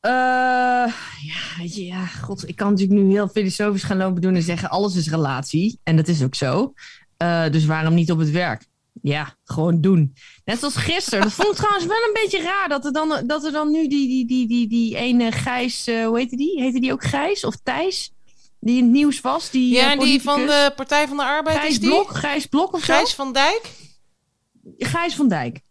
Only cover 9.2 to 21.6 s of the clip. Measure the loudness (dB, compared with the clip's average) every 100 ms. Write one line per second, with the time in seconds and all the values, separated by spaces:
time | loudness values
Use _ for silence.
9.2 | -6 _ _ -2 0 2 4 4 2 -2
10.2 | -20 -16 -6 -4 -4 -4 -2 -2 -2 0
11.2 | -2 0 0 0 0 0 0 0 0 0
12.2 | -2 -2 -2 -4 -2 -2 -2 -2 -2 -2
13.2 | -2 -4 -4 -2 0 0 0 0 0 0
14.2 | 0 0 0 0 0 0 0 -2 0 2
15.2 | 2 -2 -4 -2 -4 -6 -4 -2 0 0
16.2 | -2 -2 -2 0 -2 0 -2 -2 -2 -2
17.2 | -2 -2 -4 -6 -6 -4 -4 -4 -10 -16
18.2 | -20 -20 -20 _ 0 2 4 4 4 0
19.2 | -2 -4 -2 0 2 4 4 4 4 2
20.2 | 2 0 2 4 2 0 -2 0 0 -2
21.2 | -2 0 0 0